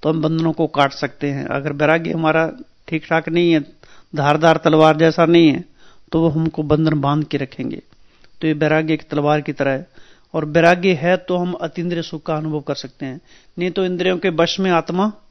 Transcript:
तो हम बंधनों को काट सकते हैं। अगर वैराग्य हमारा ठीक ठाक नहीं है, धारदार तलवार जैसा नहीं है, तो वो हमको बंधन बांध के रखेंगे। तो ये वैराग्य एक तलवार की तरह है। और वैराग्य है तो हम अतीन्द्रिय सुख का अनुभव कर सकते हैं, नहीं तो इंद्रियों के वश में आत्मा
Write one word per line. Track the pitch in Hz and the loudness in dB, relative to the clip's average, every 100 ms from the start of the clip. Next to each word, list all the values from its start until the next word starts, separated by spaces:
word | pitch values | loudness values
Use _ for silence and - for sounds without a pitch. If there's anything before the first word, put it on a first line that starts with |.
तो | 151 | 0
हम | 160 | 0
बंधनों | 156 160 160 | 0 0 -2
को | 156 160 | -2 -2
काट | - 139 | 2 0
सकते | - 139 - 143 | 0 -10 -6 -6
हैं। | 139 143 | -6 -6
अगर | 139 143 | -6 -6
वैराग्य | 143 151 165 165 | -2 2 2 0
हमारा | 165 160 160 160 - - _ - | -2 0 0 0 -4 -20 _ -8
ठीक | 160 - | -8 -2
ठाक | 160 160 | -2 0
नहीं | 165 175 | 0 2
है, | 165 143 - - - - 151 | 2 0 -16 -20 -20 -14 -2
धारदार | 143 151 165 160 | 0 4 4 4
तलवार | 165 156 156 151 | 4 6 6 6
जैसा | 160 156 165 | 2 2 4
नहीं | 170 160 | 6 6
है, | 139 180 _ - - - | 2 -6 _ -20 -20 -6
तो | 165 | 0
वो | 165 | 0
हमको | 151 160 - | 0 -2 -4
बंधन | 151 151 160 151 | 0 2 2 0
बांध | 139 147 151 | 0 -2 -2
के | 143 | -6
रखेंगे। | 131 - 127 - - _ - _ - - | -6 -8 -10 -10 -14 _ -20 _ -20 -6
तो | 160 | -4
ये | |
वैराग्य | 151 151 156 160 | 0 0 0 0
एक | 156 - | -4 -4
तलवार | - 147 151 | -4 0 0
की | 143 | -2
तरह | 143 139 | -4 -2
है। | 135 170 - - - _ | -2 -8 -20 -20 -20 _
और | 156 151 | -6 -2
वैराग्य | 151 165 180 185 | 2 2 2 2
है | 175 160 180 | 0 0 -2
तो | 180 180 | 0 -2
हम | 180 | -2
अतीन्द्रिय | 175 160 170 175 170 | -4 -8 -8 -6 -6
सुख | 160 160 | -6 -12
का | - 156 | -6 -6
अनुभव | 156 151 | -4 -6
कर | 139 143 | -6 -8
सकते | 127 _ 135 | -8 _ -14
हैं, | 127 _ - _ - | -14 _ -20 _ -6
नहीं | 180 | -6
तो | 170 185 | -2 -4
इंद्रियों | 180 180 185 | -2 -2 -2
के | 190 | -2
वश | 160 170 - | 0 0 0
में | 190 | 0
आत्मा | 170 160 175 208 208 _ | 0 0 -2 -2 -4 _